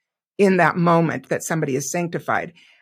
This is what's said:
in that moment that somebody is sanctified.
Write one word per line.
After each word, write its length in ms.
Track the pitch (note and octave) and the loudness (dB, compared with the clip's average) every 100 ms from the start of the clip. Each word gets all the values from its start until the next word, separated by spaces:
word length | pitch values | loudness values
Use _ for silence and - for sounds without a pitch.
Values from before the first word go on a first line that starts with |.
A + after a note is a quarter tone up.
| _ _ _ - | _ _ _ 0
in 220 | G3 F#3 | 2 4
that 180 | D#3 F3 | 2 2
moment 540 | E3+ E3+ D#3+ B2+ - | 2 2 2 -2 -6
that 120 | - | -6
somebody 320 | - E3 D3 | -4 -4 -2
is 160 | C3 C#3 | -4 -4
sanctified. 640 | F3 E3+ E3+ - G#2 E2 - _ _ | -6 -6 -6 -4 -4 -4 -12 _ _